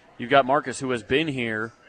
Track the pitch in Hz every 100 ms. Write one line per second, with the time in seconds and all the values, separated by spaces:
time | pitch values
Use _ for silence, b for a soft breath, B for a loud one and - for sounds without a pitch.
0 | b - 117 139 127 143 139 113 131 123
1 | 104 135 160 131 117 110 113 -